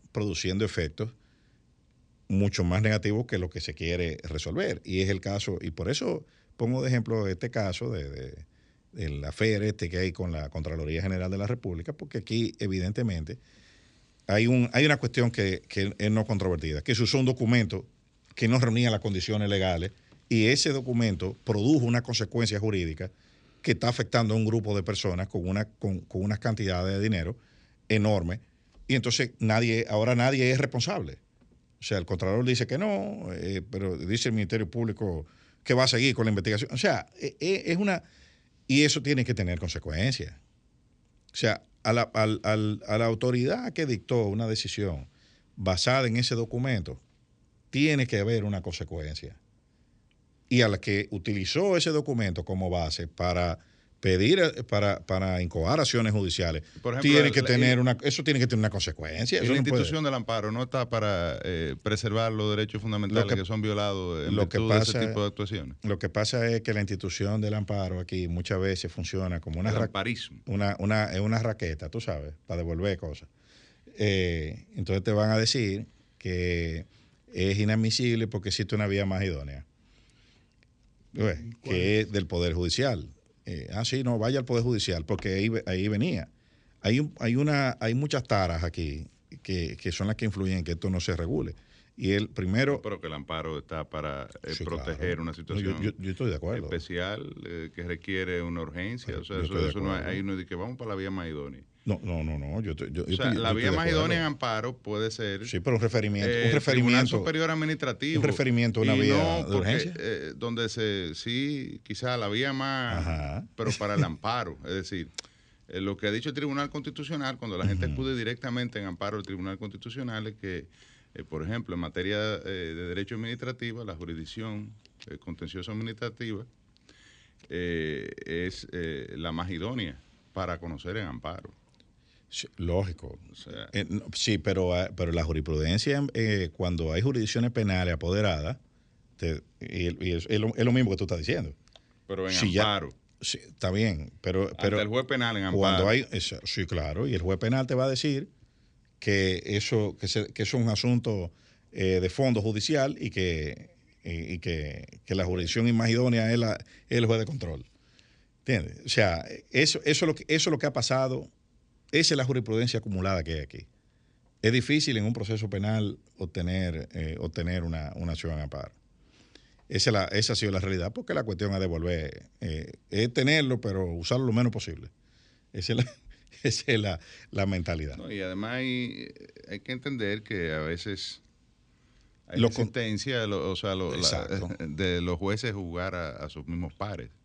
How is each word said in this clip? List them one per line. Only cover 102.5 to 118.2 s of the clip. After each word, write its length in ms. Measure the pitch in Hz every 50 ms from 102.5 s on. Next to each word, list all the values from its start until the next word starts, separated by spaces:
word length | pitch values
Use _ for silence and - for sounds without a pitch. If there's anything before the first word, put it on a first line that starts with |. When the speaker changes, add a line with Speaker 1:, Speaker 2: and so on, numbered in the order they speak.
| 82 110
Speaker 1:
yo 120 | 110 98
estoy, 180 | 76 - 65 -
yo, 120 | 73 87 85
Speaker 2:
O 20 |
Speaker 1:
yo 100 | - 92
Speaker 2:
sea, 120 | - 127 110
Speaker 1:
estoy, 120 | 117 -
Speaker 2:
la 80 | 113 113
Speaker 1:
yo 40 | 110
Speaker 2:
vía 80 | 113 123
Speaker 1:
estoy 60 | -
de 40 | -
Speaker 2:
más 100 | 160 165
Speaker 1:
acuerdo. 140 | 170 160 156
Speaker 2:
idónea 180 | 156 170 170 170
en 60 | 165
amparo 520 | 151 143 123 131 120 110 107 113 123 127 -
puede 320 | - 104 104 104 110 110
ser 360 | 110 - 110 101 98 98 110
Speaker 1:
Sí, 140 | 123 - 92
pero 160 | 85 135 123
un 60 | 107
referimiento, 480 | 110 92 123 117 104 104 101 101 104 120
Speaker 2:
eh, 20 |
Speaker 1:
un 40 | 120
Speaker 2:
el 60 | 120
Tribunal 120 | 117 113 117 143
Speaker 1:
referimiento, 580 | 127 143 135 123 120 120 120 127 127 123 123 107
Speaker 2:
Superior 320 | 92 165 156 156 165 160
Administrativo. 680 | 160 156 156 156 156 - 139 131 113 - 143 151 165 151
Speaker 1:
un 60 | -
referimiento 540 | 143 - - 135 131 120 120 120 117 - 113
a 20 | 113
una 120 | - -
Speaker 2:
Y 40 | -
Speaker 1:
vía 140 | - - - -
Speaker 2:
no 180 | - - -
Speaker 1:
de 60 | -
Speaker 2:
porque, 140 | - - 101
Speaker 1:
urgencia. 380 | - - 104 - - - 180 175 -
Speaker 2:
eh, 340 | - 113 104 73 71 78 -
donde 320 | - 117 120 117 117 117 107
se, 440 | - 120 110 107 101 98 90 80 78
sí, 640 | - - 117 120 127 139 143 151 135 131 - - -
quizá 340 | - - 101 - 127 123 123
la 120 | 120 107 101
vía 240 | 104 117 135 139 135
más, 440 | 135 135 135 135 131 123 120 110 82 78
Speaker 1:
Ajá. 400 | 82 80 76 73 71 76 107 190 - _
Speaker 2:
pero 140 | - 113 107 - -
para 160 | 104 104 104
el 100 | 95 -
amparo. 540 | 87 78 - - 107 117 123 110 85 71 67 71
Es 80 | 73 90
decir, 340 | 95 90 - 101 90 76 - - - - - _ _ _ _ _ _ _ -
eh, 120 | - 95
lo 140 | 95 98 98 -
que 80 | 107
ha 60 | 104
dicho 160 | 104 117 - 151
el 40 | 131
Tribunal 360 | 143 147 143 135 143 143 143
Constitucional, 680 | - 151 139 147 131 - 147 135 160 147 139 135 131 123
cuando 200 | 120 113 92 90
la 80 | 104
gente 200 | 101 98 90 90
Speaker 1:
Ujú. 80 | 78 71
Speaker 2:
acude 220 | 92 131 131 131
directamente 640 | 120